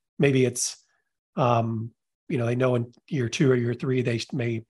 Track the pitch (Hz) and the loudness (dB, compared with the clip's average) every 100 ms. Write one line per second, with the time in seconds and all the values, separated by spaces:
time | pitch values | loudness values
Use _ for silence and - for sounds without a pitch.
0 | _ - 143 131 123 123 - - _ _ | _ 0 2 4 2 0 -6 -8 _ _
1 | _ _ _ - 127 117 113 113 113 - | _ _ _ -2 2 2 0 -4 -8 -12
2 | _ _ - 139 117 120 127 123 117 - | _ _ -6 -2 -2 0 2 2 -2 -10
3 | _ 143 117 - 143 127 120 120 139 131 | _ -4 -4 2 2 2 0 -4 -2 0
4 | 120 117 - - 117 113 | 0 -4 -4 -4 -4 -4